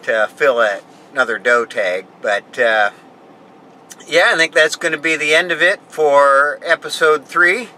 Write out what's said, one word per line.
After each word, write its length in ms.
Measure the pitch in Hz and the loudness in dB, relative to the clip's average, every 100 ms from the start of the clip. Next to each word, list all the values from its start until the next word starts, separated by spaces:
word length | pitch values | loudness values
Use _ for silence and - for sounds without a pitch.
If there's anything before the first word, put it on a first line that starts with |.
to 240 | - 113 107 | -2 -2 -2
fill 260 | - 147 120 | 0 0 2
a, 200 | 110 95 - - - | 0 -2 -12 -20 -14
another 260 | 139 117 107 | -4 -4 -2
doe 280 | 110 120 | 0 0
tag. 400 | 113 117 98 92 92 - | 0 -4 -4 -4 -8 -8
But, 360 | 113 101 - - | -4 -4 -6 -2
uh, 320 | 120 110 104 - - - - - - - - - - - - | 0 2 0 -4 -20 -20 -20 -20 -20 -20 -20 -20 -20 -20 -2
yeah, 240 | 156 208 | 0 0
I 40 | 185 | 0
think 160 | 165 | 0
that's 220 | 170 156 | 0 0
gonna 220 | - 170 151 | 0 -6 -4
be 180 | 160 | -4
the 200 | 156 151 | -4 0
end 160 | 156 180 | 0 0
of 100 | 156 | 0
it 180 | 170 208 - | 0 -2 -8
for 720 | - 156 143 139 135 147 135 | -2 2 4 4 4 0 -4
episode 640 | 160 151 156 - 160 151 135 | -4 -4 -4 -2 0 0 -2
three. 420 | 165 175 208 220 | 0 0 0 -6